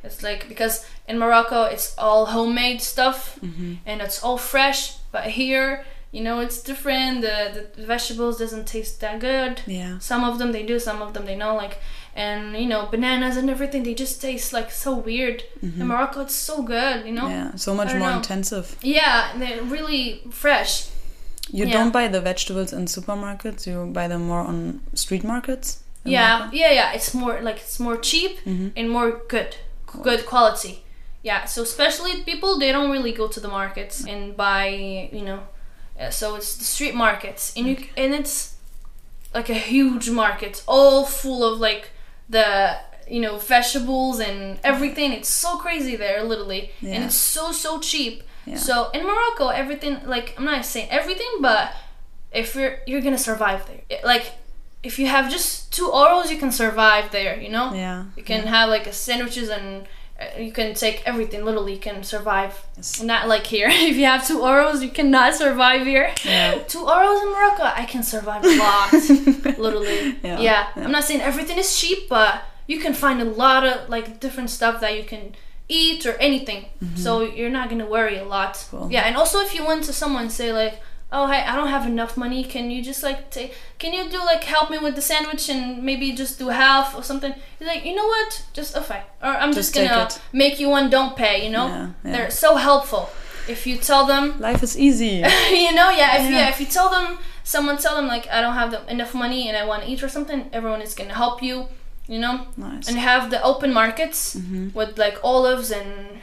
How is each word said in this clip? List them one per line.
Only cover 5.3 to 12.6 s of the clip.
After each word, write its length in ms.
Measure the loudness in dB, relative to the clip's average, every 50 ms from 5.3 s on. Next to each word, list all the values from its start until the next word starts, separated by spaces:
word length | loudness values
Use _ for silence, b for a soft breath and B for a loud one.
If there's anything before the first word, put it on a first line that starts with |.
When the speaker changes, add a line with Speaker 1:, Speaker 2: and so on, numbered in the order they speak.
Speaker 1:
here, 540 | -4 -2 0 0 2 0 2 0 -2 -6 B B B B B B
you 100 | -10 -6
know, 180 | -4 -2 -2 -2
it's 220 | -2 -4 -6 -8
different. 600 | -8 -10 -10 -6 -2 -2 0 0 0 0 -2 -2
The, 460 | -2 -2 -2 -2 -4 -4 -6 -10 -12 -12 -14
the 100 | -14 -4
vegetables 520 | -4 -4 -2 -2 -6 -4 -4 -2 -2 -2
doesn't 300 | -4 -6 -6 -6 -6 -6
taste 320 | -6 -6 -4 -6 -6 -8 -6
that 180 | -6 -6 -6 -4
good. 420 | -2 -2 0 0 -2 -2 -4 -6 -8
Speaker 2:
Yeah. 320 | -8 -6 -6 -6 -8 -8 -8
Speaker 1:
Some 240 | -6 -4 -2 0 0
of 160 | 0 -2 -2
them 120 | -2 -2
they 120 | -2 -4 -4
do, 140 | -2 -2 -2
some 220 | -2 -4 -6 -6
of 120 | -8 -8 -8
them 120 | -10 -8
they 100 | -8 -6
don't. 200 | -4 -2 -2 -2
Like, 220 | -2 -4 -6 -8 B B B B B B B B
and, 400 | -6 -4 -4 -4 -6 -8 -8 -6
you 100 | -4